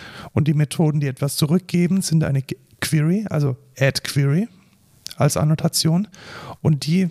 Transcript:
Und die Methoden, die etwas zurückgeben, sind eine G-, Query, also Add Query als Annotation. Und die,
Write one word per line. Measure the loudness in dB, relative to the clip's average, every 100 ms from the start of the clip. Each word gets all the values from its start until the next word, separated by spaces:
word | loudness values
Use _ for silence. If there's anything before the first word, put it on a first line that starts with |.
| -20 -18 -4
Und | 0 2
die |
Methoden, | 2 0 0 0 2
die | -2
etwas | -4 -4 -2
zurückgeben, | 2 0 0 0 2 0
sind | 2 0
eine | 2 -2
G-, | -4 -10 _ -8
Query, | -2 0 2 0 0
also | 0 0 -2 _ 0
Add | 0 0
Query | -4 0 2 0 -2 -8 _ _ _ _ -12 -2
als | 0 2
Annotation. | 0 2 -2 0 0 0 -2 -10 -20 -18 -18 -4
Und | 0 0 0
die, | 0 0